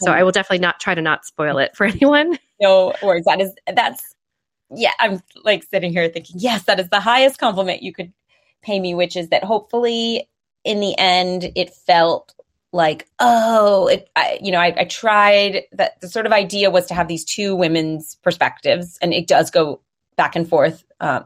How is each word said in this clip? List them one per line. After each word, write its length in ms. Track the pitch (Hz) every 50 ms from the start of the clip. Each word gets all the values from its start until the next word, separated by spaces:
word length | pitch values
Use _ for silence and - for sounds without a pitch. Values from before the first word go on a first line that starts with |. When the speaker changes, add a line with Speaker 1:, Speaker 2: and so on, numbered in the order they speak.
Speaker 1:
So 120 | - 185
I 100 | 135 160 185
will 80 | 185
definitely 260 | 180 196 190 - 190 175
not 200 | 180 175 - -
try 160 | - 202 175
to 60 | 165
not 240 | 160 156 147 - -
spoil 320 | - _ - 151 151 139 139
it 160 | - - _
for 120 | - 202
<laughs> 0 |
anyone. 520 | 220 - - 277 285 294 294 311 349 330 - _ _ _ -
Speaker 2:
No 320 | 202 196 190 190 185 - - -
worries. 220 | 202 196 175 175 170
That 160 | 190 160 190
is, 120 | 196 190 - _ - 185 180
that's, 400 | 240 - - 240 - - - _ _ _ _ _ _ _ _ _ _ _ _
yeah, 220 | - 220 220 - - -
I'm, 240 | 226 208 196 180 _ _ _ -
like, 220 | - 214 202 - -
sitting 260 | - 202 190 180 175
here 180 | 170 180 165 165
thinking, 280 | 170 165 - - 175 180
"Yes, 260 | 220 247 226 196 -
that 140 | 220 202 180
is 120 | 185 175
the 100 | 208 202
highest 380 | 190 226 240 262 262 277 269 -
compliment 440 | 285 226 190 190 190 185 - -
you 100 | - 185
could 200 | - - 175 180 _ _ _ _ _ _ _ _ _ _
pay 160 | - 220 202 190
me," 160 | 185 175 175
which 220 | 175 175 175 -
is 140 | 180 170 170
that 120 | 170 -
hopefully 840 | 185 196 226 208 214 - - 240 240 233 233 233 226 233 226 - - _ _ _ _ _ _ _
in 180 | - - 214 208
the 160 | 202 190 - -
end 520 | 190 185 180 185 180 180 180 180 180 - -
it 140 | 190 175 -
felt 640 | _ _ - - 175 170 165 170 156 - - _ _ _ _ _ _ _ _ -
like, 360 | - 175 160 156 151 - - _ _ -
"Oh, 680 | 247 240 233 226 220 226 226 220 208 202 202 190 175 -
it," 200 | - 190 - _ -
I, 240 | 160 143 - - -
you 120 | 196 196
know, 80 | 180 170
I, 120 | 175 175 170
I 80 | - 180
tried 800 | 175 - - 233 220 208 208 208 208 202 202 202 196 190 190 - _
that. 280 | - 190 190 - - _
The 80 | 185 175
sort 180 | - 226 220
of 60 | 214
idea 380 | 220 202 196 - 202 202 196 190
was 160 | 175 180 175
to 80 | - 175
have 140 | 175 170 165
these 160 | 170 160 -
two 320 | - - 214 202 196 190
women's 580 | 180 175 160 165 165 156 156 156 156 - - - _
perspectives, 760 | - 180 170 - 139 127 - - - 143 - 175 175 175 - -
and 100 | 180 175
it 140 | - 175 170
does 240 | - - - 165 -
go 300 | - 170 156 147 - - _ _ _ _ _ _ -
back 200 | - 151 147 -
and 120 | 170 165 170
forth. 360 | 170 147 135 160 160 - _ _ _ -
Uh, 200 | 175 151 127 120 -